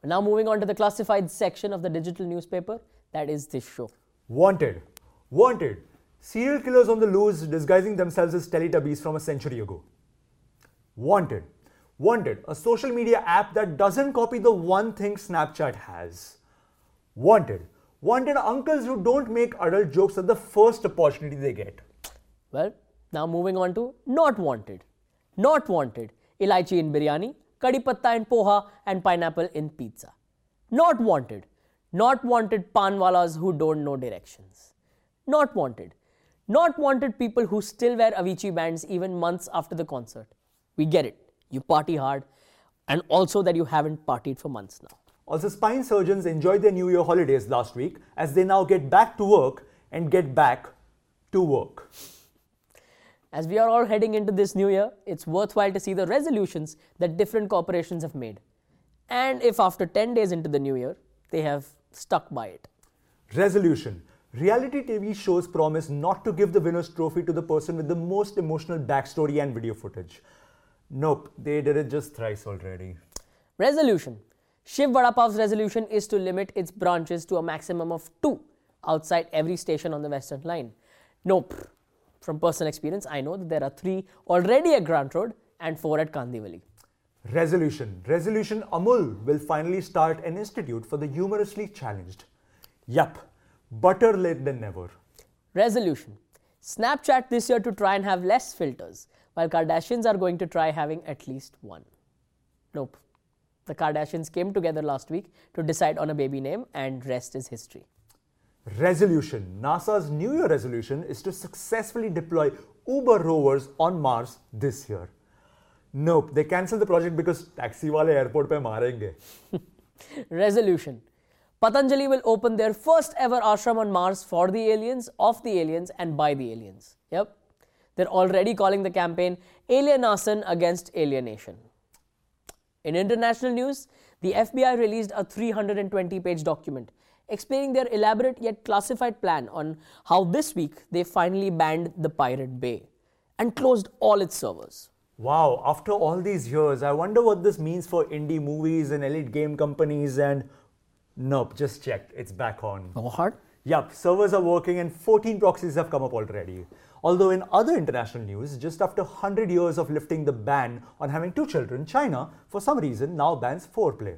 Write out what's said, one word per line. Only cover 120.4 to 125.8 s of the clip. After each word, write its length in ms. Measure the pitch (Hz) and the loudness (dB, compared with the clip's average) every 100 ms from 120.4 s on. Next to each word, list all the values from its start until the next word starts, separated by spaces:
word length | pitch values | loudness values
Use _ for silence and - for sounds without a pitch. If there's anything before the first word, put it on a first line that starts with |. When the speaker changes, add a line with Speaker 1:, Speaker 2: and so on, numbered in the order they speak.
| 202 202 214 170 - 117 _ _ _ _ _ _ | 2 4 4 2 -2 -14 _ _ _ _ _ _
Speaker 1:
Patanjali 460 | 226 247 269 277 277 | 2 4 4 2 2
will 140 | 262 | 2
open 340 | 226 226 240 220 | 2 2 2 0
their 160 | 220 | 0
first 400 | 214 302 330 311 - | 0 4 4 4 -2
ever 200 | 254 247 | 0 2
ashram 380 | 220 214 - 226 | 2 2 2 0
on 140 | 214 | 0
Mars 320 | 190 180 190 | 0 0 -2
for 260 | - 170 180 | -4 0 2
the 220 | 208 220 | 2 2
aliens, 380 | 214 226 254 226 - | 2 0 -6 -8 0
of 240 | 208 226 | 2 2
the 160 | 247 190 | -2 0
aliens, 320 | 160 165 | 0 -4